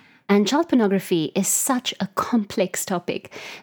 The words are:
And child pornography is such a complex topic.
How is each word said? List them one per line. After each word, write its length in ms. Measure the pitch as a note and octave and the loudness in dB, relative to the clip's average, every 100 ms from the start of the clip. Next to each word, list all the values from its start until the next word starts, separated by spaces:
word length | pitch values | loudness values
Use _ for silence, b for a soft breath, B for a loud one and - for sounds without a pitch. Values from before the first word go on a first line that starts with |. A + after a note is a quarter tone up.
| B B B | B B B
And 180 | G3+ G3+ | 2 4
child 220 | C#4+ E4+ | 2 2
pornography 600 | C4+ G#3 F#3+ - F3 D#3 | 4 4 2 2 0 0
is 140 | - F#3+ | 0 0
such 480 | - - B3+ - - | 0 0 -2 -2 -6
a 100 | G3 | -6
complex 720 | - - A#3+ G3+ - F#3+ - - | -4 0 0 0 -2 -2 -2 -4
topic. 460 | F3+ - - - B B B | -4 -4 -8 -8 B B B